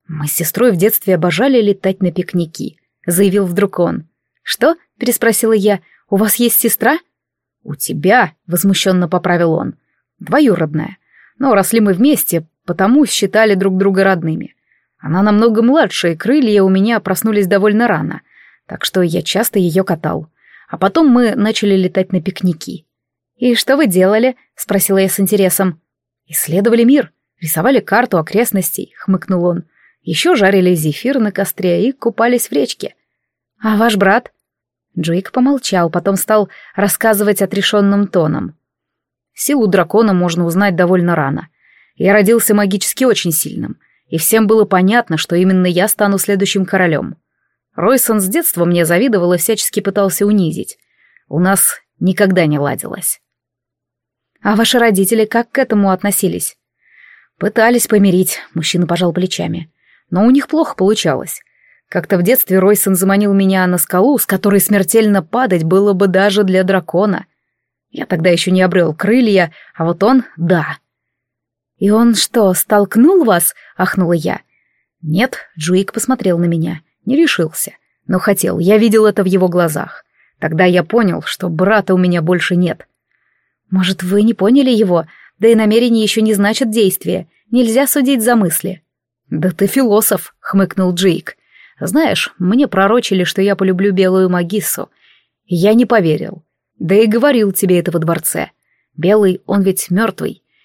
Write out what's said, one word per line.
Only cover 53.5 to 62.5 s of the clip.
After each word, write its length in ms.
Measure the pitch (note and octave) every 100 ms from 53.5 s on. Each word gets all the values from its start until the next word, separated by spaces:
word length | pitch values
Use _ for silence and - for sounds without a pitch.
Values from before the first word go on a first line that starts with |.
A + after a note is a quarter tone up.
| _ _ _ _ _ _ _ _ _
"А 140 | - G#3+
ваши 240 | A3+ B3+
родители 460 | A#3 F#3+ F#3+ A3+ G#3+
как 260 | A#3 A#3+
к 60 | -
этому 340 | C4 G#3 G3
относились?" 640 | F#3 G3+ G3 F#3 F3 - - _ _ _ _ _ _ _ _
"Пытались 500 | G#3 A3+ A3+ B3 -
помирить", 520 | G#3 G3 F3+ F3+ - -
мужчина 340 | - D3+ F3 E3+
пожал 260 | E3+ F3+
плечами. 580 | E3 F#3 - E3+ E3+ D#3+ _ _ _ _
Но 160 | F3 A3+
у 60 |
них 160 | C4+ -
плохо 280 | D#4 D4+ -
получалось. 680 | F#3+ G#3+ E3 C3 - - _ _ _ _ _
Как-то 300 | F#3 D#3 F#3
в 60 |
детстве 360 | F3 B3+ -